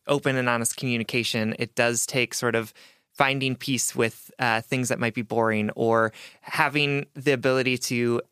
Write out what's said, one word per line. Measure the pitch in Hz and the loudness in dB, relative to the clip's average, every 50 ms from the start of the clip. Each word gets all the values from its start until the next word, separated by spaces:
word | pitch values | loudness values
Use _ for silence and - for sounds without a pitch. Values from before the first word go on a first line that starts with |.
| - | -2
open | - 143 143 - 139 131 | 0 0 0 2 0 0
and | 131 123 123 | 2 2 2
honest | 120 117 113 - - | 2 0 0 -2 -4
communication. | - 139 127 120 117 107 - - 120 110 - - 113 107 110 - - | -2 -2 -2 -2 -2 -2 -2 -2 -2 -2 0 0 0 0 -2 -2 -4
It | 120 113 - | -6 -4 0
does | - 120 120 120 113 - | 0 2 2 2 0 -2
take | - - 127 120 - | -2 0 0 0 0
sort | - - 127 120 113 | -2 -2 0 0 0
of | 113 110 104 - - - - _ _ _ _ | 0 -2 -2 -10 -20 -20 -20 _ _ _ _
finding | _ - 139 135 139 139 135 131 123 | _ 0 2 2 2 0 0 -2 -2
peace | - - 147 131 113 - - - | -4 -2 -2 -2 0 -2 -2 0
with, | - 117 113 - - - - - - | 0 0 0 -2 -6 -20 -14 -6 -2
uh, | 127 120 113 113 | 0 0 0 0
things | - - 135 127 127 117 | 0 -2 -2 -2 0 -2
that | 120 - | -2 -2
might | 120 113 - | -2 -2 -2
be | 123 | -4
boring | 110 - - 117 113 113 110 107 107 107 | -4 -2 0 2 2 2 2 0 0 -2
or | - 120 117 113 113 113 113 107 - - - - - _ | -2 0 2 2 4 4 2 2 -2 -6 -20 -20 -20 _
having | - - - - 156 143 139 151 147 143 143 143 143 - - | -14 -6 0 2 2 2 2 0 0 0 0 -2 -4 -8 -10
the | 143 131 143 | -4 0 0
ability | 135 120 135 131 127 131 123 131 127 123 | 2 2 2 2 2 2 2 0 -2 -2
to | - - 127 120 120 120 117 120 - _ | -2 -2 -2 0 0 0 0 -2 -4 _